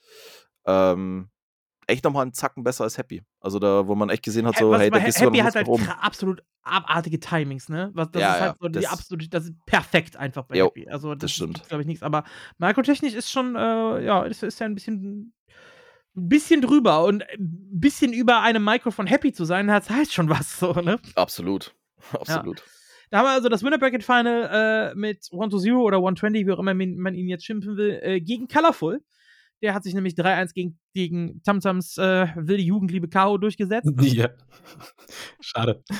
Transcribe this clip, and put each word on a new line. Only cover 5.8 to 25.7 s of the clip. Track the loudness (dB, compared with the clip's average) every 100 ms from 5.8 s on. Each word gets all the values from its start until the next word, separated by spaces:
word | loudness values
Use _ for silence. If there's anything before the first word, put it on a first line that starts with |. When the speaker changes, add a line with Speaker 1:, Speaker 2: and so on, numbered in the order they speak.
Speaker 2:
kra-, | 0 -4
absolut | -6 -4 -4 -4 -10 _
abartige | -4 -4 0 -2 -2 -6
Timings, | -4 -4 -4 -8 -8
ne? | -8 -6
Was, | -6 -4
das | 0
Speaker 1:
Ja, | 2
Speaker 2:
ist | 2
halt | -2
Speaker 1:
ja, | -4
Speaker 2:
so | -6
die | -4
Speaker 1:
das | -4
Speaker 2:
absolute, | -6 -8 -10 -6
das | -8 -8
ist | -14 -2
perfekt | -2 2 -2 -2 -8
einfach | -10 -10
bei | -2 2
Speaker 1:
Jo, | 2
Speaker 2:
Happy. | 2 -12
Also | -10 -8
Speaker 1:
das | -8
Speaker 2:
das | -6
Speaker 1:
stimmt. | -6 -6 -10
Speaker 2:
ist, | -10
glaub | -8
ich, | -6
nichts, | -6
aber | -4 -4 -4 -14 -18 -4
microtechnisch | 0 2 2 2 0
ist | -4 -6
schon, | -4 -4 -2
äh, | 0 0 0 -2
ja, | 0 0
ist, | 0 -6
ist | -8 -6
ja | -8
ein | -8
bisschen, | -8 -8 -8 -12 -16 _ _ _ -20 -20 _ _ _
ein | -6 2
bisschen | 2 4 4
drüber | 6 6 6 6
und | 4 2
ein | -2 -8 -8 -8 -8 0
bisschen | 0 2 0
über | 2 4 4
einem | 4 2
Micro | 2 0 0
von | -4 0
Happy | 2 2
zu | -2 -2
sein, | 0 4
das | 2 2
heißt | 0 0
schon | 2 2
was, | 2 -2 -2
so, | 0
ne? | 0 0 -2 -2
Speaker 1:
Absolut. | -2 0 -2 -4 -4 -6 _ _ _
<laughs> | -10
Speaker 2:
Ja. | -8
Speaker 1:
Absolut. | -4 -4 -4 -12 -16 _ _ -20 -2
Speaker 2:
Da | 2
haben | 4
wir |
also | 2 2
das | 0
Winner | 0 2
Bracket | 0 0
Final, | 2 2 2 0 0 0 2 0 -2
äh, |
mit | -6 -6 -8 -10
One | -6 -2
to | 0
Zero | 2